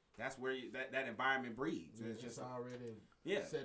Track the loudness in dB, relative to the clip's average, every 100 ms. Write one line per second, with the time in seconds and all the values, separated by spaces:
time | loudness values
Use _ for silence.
0 | _ -4 -4 0 0 0 -2 -2 0 2
1 | 0 4 6 6 4 0 2 0 -4 -6
2 | -4 -4 -4 -6 -4 -4 -4 -6 -8 -8
3 | -14 -10 0 0 2 -2